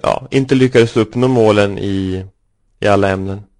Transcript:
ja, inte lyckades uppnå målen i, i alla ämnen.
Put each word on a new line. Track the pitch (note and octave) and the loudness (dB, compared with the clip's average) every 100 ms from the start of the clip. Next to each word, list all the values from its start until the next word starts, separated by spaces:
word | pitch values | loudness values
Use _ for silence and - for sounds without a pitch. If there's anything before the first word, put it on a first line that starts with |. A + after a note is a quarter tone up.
ja, | - - C3 | -4 -4 -2
inte | C3+ C3+ C3+ | -4 0 2
lyckades | C3 B2 A#2 A#2 | 2 4 2 0
uppnå | A2 A#2+ B2+ | -2 0 0
målen | B2 A2 G#2 G2+ G2+ | 2 4 2 0 -4
i, | G2+ G2 F#2+ F#2 F#2+ _ _ _ _ _ | -6 -4 -4 -6 -10 _ _ _ _ _
i | G#2 | 0
alla | G2+ G2 | 2 0
ämnen. | F#2+ F#2+ G2 G#2 | -2 -6 -10 -16